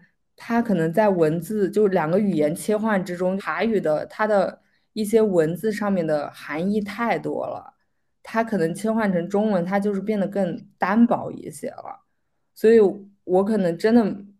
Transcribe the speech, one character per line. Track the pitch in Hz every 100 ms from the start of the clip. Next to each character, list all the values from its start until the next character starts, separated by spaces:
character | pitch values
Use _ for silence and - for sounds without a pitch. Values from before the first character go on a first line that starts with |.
| _ _ _ _
它 | - 233
可 | 233
能 | 175 160
在 | 165 214
文 | 180 156 170
字， | 165 214 190
就 | 208 208
两 | 185 156
个 | 185
语 | 202
言 | 160 147
切 | 175 - 208
换 | 220 196
之 | 175 175
中， | 185 190
法 | - 156
语 | 226 202
的 | 160 151 -
它 | - 214
的 | 208 175 - _ _ _
一 | -
些 | 208 226
文 | 214 175 156
字 | 170 214
上 | 208 208
面 | 190 160
的 | 151 -
含 | - - 151 185
义 | 214
太 | 202 - 233 165
多 | 151 143 120
了， | - - _ _ _ _ _
它 | - 226
可 | 226 196
能 | 165
切 | 170 220
换 | 226 208
成 | 180 170
中 | 202 214
文， | 190
它 | 180 202
就 | 208
是 | 196
变 | 202 214
得 | 175
更 | 196 180 135 - -
单 | 180 214 233
薄 | - 160
一 | - -
些 | - -
了。 | - - - _ _ _ _ _
所 | - 220
以 | 226 196 - - _
我 | - 185
可 | 202 214
能 | 175 165
真 | 214
的 | 240 196 - -